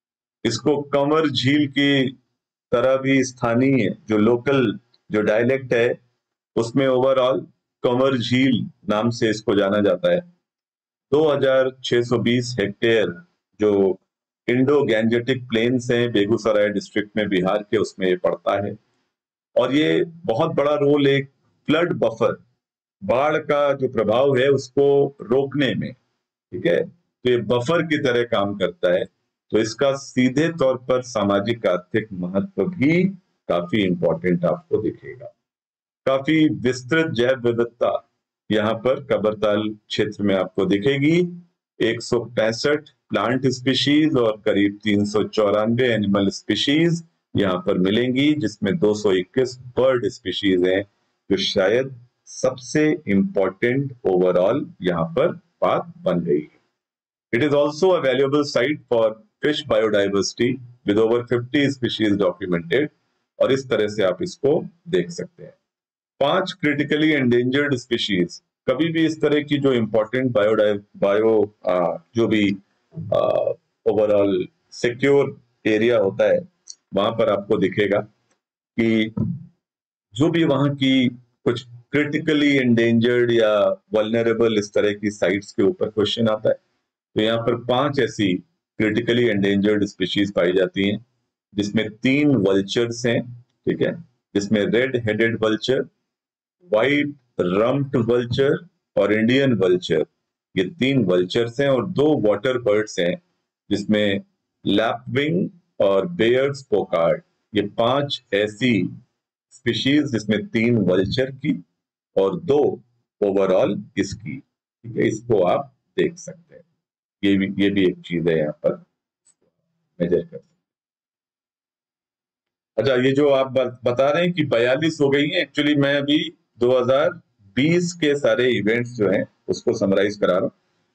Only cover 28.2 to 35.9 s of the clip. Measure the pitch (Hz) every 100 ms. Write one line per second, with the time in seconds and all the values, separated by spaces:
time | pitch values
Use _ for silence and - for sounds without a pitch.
28.2 | 117 107 101 98 87 - 90 92 - _
29.2 | _ _ _ 104 113 - 139 135 - 127
30.2 | 127 127 165 165 135 123 - 127 - 110
31.2 | 101 101 107 117 98 90 - 110 110 90
32.2 | 90 98 98 - 90 90 139 175 190 -
33.2 | _ _ - 87 87 110 95 85 87 82
34.2 | 92 87 87 - - 107 110 - 71 -
35.2 | - - _ _ _ _ _